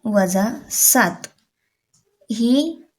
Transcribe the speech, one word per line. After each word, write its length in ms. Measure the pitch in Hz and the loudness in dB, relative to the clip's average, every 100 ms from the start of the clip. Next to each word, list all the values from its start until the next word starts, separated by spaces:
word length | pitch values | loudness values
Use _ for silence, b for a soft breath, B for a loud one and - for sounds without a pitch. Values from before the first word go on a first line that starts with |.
| 233 | 0
वजा 380 | 202 185 190 214 - - | 0 2 0 -2 -6 -10
सात 560 | - - 254 180 175 - _ _ _ _ _ _ _ _ _ _ | -2 2 2 2 -4 -18 _ _ _ _ _ _ _ _ _ _
ही 520 | 220 233 262 320 320 _ | -4 0 2 0 -8 _